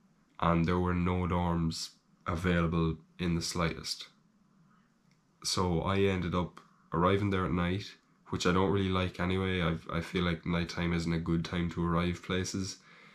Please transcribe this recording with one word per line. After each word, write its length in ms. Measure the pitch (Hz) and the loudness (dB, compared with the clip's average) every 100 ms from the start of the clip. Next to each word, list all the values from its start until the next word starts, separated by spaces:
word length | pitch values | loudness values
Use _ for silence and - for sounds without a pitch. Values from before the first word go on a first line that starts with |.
| _ _ _ - | _ _ _ -2
and 260 | 85 85 82 | 2 4 2
there 140 | 90 | 2
were 120 | 90 | 2
no 360 | 90 87 90 90 | 0 0 0 0
dorms 600 | 90 87 85 82 82 - - _ _ - | 0 0 0 0 -4 -8 -14 _ _ -6
available 720 | 82 90 87 82 85 82 80 - - | -2 2 2 2 2 0 -2 -10 -6
in 160 | 90 85 | -2 -2
the 60 | |
slightest. 640 | - 90 82 - - - - _ _ _ _ _ _ _ _ _ _ _ _ _ | -2 -2 -2 -2 -8 -10 -12 _ _ _ _ _ _ _ _ _ _ _ _ _
So 380 | - - 90 85 | -4 0 2 2
I 160 | 85 98 | 2 2
ended 360 | 98 92 85 | 2 2 0
up 260 | 87 82 - - _ _ | 0 -2 -6 -20 _ _
arriving 380 | 82 90 98 101 | 2 4 4 2
there 160 | 95 92 | 0 0
at 60 | |
night, 420 | 90 87 98 - - _ _ - | 0 0 -2 -6 -14 _ _ -8
which 140 | 90 | -2
I 80 | 92 | 2
don't 200 | 90 95 | 4 4
really 160 | 98 95 | 2 2
like 320 | 92 90 - | 0 0 -2
anyway. 420 | 90 95 95 92 | -2 0 0 0
I, 140 | 85 82 - | 0 -2 -4
I 80 | 85 | -6
feel 240 | - 92 | -2 -2
like 200 | 87 82 | 0 -2
nighttime 500 | 87 85 82 - 85 | -2 -2 -2 -2 0
isn't 180 | 85 82 | 0 0
a 80 | 82 | -2
good 240 | 85 85 | 0 0
time 260 | 82 90 85 | 0 -2 -2
to 160 | - 85 | -2 0
arrive 380 | 85 87 87 | 2 0 -2
places. 540 | - 92 92 98 95 - - - - | -4 -4 -2 -4 -6 -10 -20 -20 -20